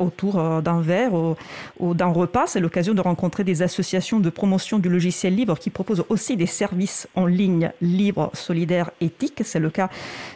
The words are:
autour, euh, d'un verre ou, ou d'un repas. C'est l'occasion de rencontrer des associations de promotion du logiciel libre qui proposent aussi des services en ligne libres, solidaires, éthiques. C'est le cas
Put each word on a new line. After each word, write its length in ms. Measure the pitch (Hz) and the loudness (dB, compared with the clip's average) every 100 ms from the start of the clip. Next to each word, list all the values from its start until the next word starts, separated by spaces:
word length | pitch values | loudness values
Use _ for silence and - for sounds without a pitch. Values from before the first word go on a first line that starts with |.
autour, 360 | 180 - 196 196 | -2 -2 0 0
euh, 220 | 160 160 | 0 0
d'un 220 | 156 170 | 2 2
verre 320 | 160 180 254 | 2 2 2
ou, 240 | 180 165 156 - - - - | 2 0 -2 -6 -16 -14 -4
ou 140 | 175 | 0
d'un 180 | 175 180 | 2 2
repas. 360 | 165 175 240 339 | 2 2 2 0
C'est 120 | - | 0
l'occasion 340 | 170 185 175 | 0 0 0
de 60 | 214 | 2
rencontrer 460 | 180 170 180 - 190 | 2 0 0 -2 0
des 160 | 165 | 0
associations 580 | 175 - 180 185 - 226 | 0 0 -2 -2 0 2
de 100 | 175 | 2
promotion 480 | - 202 190 - 214 | 2 0 0 0 0
du 120 | 180 | 2
logiciel 440 | 180 175 - 190 | 2 2 0 0
libre 240 | 190 240 160 | 2 0 -2
qui 120 | - | -4
proposent 340 | - 190 196 - | -6 -2 -2 0
aussi 260 | 220 - 240 | 0 0 0
des 120 | 175 | 0
services 600 | - 202 180 196 - - - | 0 -2 -2 -2 -4 -6 0
en 120 | 180 | 2
ligne 440 | 180 196 170 165 - | 4 4 2 0 0
libres, 480 | 175 185 202 - 156 | 0 2 2 2 -2
solidaires, 580 | - - 170 170 180 170 - | -4 -4 -2 0 0 -2 -2
éthiques. 400 | 165 - 277 - 220 | -4 -2 -6 -4 -4
C'est 160 | 170 | -2
le 80 | 156 | -2
cas 200 | 175 190 - - - - | 0 -2 -4 -14 -14 -12